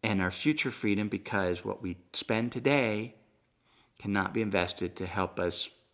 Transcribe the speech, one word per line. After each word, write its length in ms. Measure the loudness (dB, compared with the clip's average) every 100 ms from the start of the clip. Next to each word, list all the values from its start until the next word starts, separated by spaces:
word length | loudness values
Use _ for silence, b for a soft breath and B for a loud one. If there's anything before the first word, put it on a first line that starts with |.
and 180 | 2 4
our 100 | 2
future 400 | 2 0 2 -2
freedom 380 | 0 2 2 2
because 560 | -2 -2 0 2 0
what 180 | -4 -6
we 140 | -6 -8 -8
spend 380 | -8 -2 0 0
today 640 | 0 2 4 2 0 -4 -12 _ _ _ _ b b b _
cannot 340 | -2 0 2
be 80 | 0
invested 560 | 2 2 2 0 -4 -4
to 100 | -6
help 320 | -2 -2 0
us 300 | -2 0 -6 -8 _